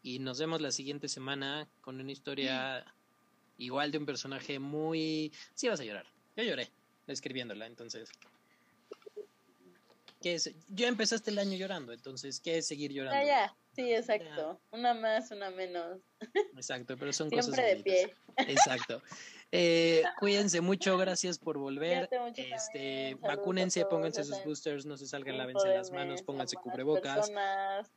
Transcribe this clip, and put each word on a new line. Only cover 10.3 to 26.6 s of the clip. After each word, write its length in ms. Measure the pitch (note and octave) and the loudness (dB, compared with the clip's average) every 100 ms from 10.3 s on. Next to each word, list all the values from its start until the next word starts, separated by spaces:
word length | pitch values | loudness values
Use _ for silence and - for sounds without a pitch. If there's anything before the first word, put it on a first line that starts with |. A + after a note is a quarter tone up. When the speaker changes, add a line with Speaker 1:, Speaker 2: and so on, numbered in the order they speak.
Speaker 1:
es? 160 | E3 D#3 - - | -2 -2 -6 -10
Yo 180 | G3 A#3+ | 0 2
empezaste 440 | A3+ G#3+ A3+ A3 | 2 2 0 0
el 80 | G3+ | 0
año 180 | G3+ F#3 | 0 -2
llorando, 360 | F#3+ F3+ B2 | -2 -6 -8
entonces, 480 | A#2+ C3+ C3 C#3 B2+ | -12 -12 -10 -8 -6
¿qué 180 | E3+ E3 | 0 0
es 80 | D#3+ | 0
seguir 260 | C#3+ D3 | -4 -4
llorando? 280 | C#3 C3+ C#4 | -4 0 2
Speaker 2:
Ya, 220 | C#4+ C#4 G3+ | 4 4 2
ya, 100 | - _ | -4 _
sí, 140 | - B3 | -4 2
Speaker 1:
Ya. 60 | A3+ | 2
Speaker 2:
exacto, 640 | A3+ G#3+ D#3+ D3+ D#3 F#3 _ | 2 -2 -2 -6 -4 -6 _
una 220 | A3 A#3+ | 0 2
más, 360 | A3+ A3 A3 A#3 | 2 2 0 -2
una 200 | G#3 G3 | -8 -8
menos. 480 | F#3 F#3 F3+ E3+ F#3 _ _ A3 G4 G4 C3 | -6 -4 -4 -6 -10 _ _ -2 -2 -2 -4
Speaker 1:
Exacto, 400 | A#2+ B2+ A#2+ B2+ | -6 -6 -6 -6
pero 160 | C#3 | -4
son 160 | C#3+ D#3 | -2 0
Speaker 2:
Siempre 200 | D#3 A#3+ | 0 2
Speaker 1:
cosas 140 | C4 | 2
Speaker 2:
de 60 | A#3 F#3+ | 4 4
Speaker 1:
bonitas. 60 | |
Speaker 2:
pie. 320 | G3 F#3 G3+ - - - | 4 4 4 -2 -6 -2
<laughs> 240 | C4 C3+ | 2 6
Speaker 1:
Exacto. 420 | G5 B2+ - - - - - - - | 6 6 -2 -6 -8 -16 -16 -18 0
Eh, 500 | F3 E3+ E3 E3 E3 D#3+ - | 4 6 8 8 6 6 2
cuídense 420 | G3+ G3+ G#3 F3 | 4 4 4 2
mucho, 380 | E3+ F#3+ G3 F#3 | 2 4 4 4
gracias 400 | F#3 F#3 F3+ D#3+ | 4 2 -2 -2
por 180 | E3 D3 | -2 -2
volver. 500 | C#3 C#3 D#3+ F3+ - | -2 0 2 2 2
Speaker 2:
Cuídate 120 | B3 | -2
mucho 220 | A#3+ A3+ C3 | -2 -6 -6
Speaker 1:
Este, 180 | C3+ - | -6 -6
Speaker 2:
también, 480 | C#3+ C#3 C3+ C3+ - | -4 -4 -2 -4 -2
saludos 40 | |
a 120 | D3+ C#3+ | 0 0
Speaker 1:
vacúnense, 440 | G3 F#3 F#3 F3+ | 2 2 2 2
Speaker 2:
todos, 100 | E3 | 2
Speaker 1:
pónganse 300 | E3 E3 D#3 | 2 0 -2
Speaker 2:
ya 40 | |
Speaker 1:
sus 100 | D3 | -4
Speaker 2:
saben, 140 | G3 E3+ | -4 -4
Speaker 1:
boosters, 380 | D3 D#3+ C#3+ C#3+ | -4 -4 -4 -6
no 100 | C#3 | -10
se 100 | C3+ | -8
salgan, 280 | C#3+ C3+ | -8 -6
Speaker 2:
cinco 40 | C3 | -4
Speaker 1:
lávense 300 | B2+ F#3+ F#3+ | -2 2 4
las 200 | F#3+ F#3+ | 4 2
Speaker 2:
M, 100 | - | -4
Speaker 1:
manos, 240 | F3+ C3+ | -4 -4
pónganse 300 | - C#3 B2+ | -6 -4 -4
Speaker 2:
sean 80 | B2 | -6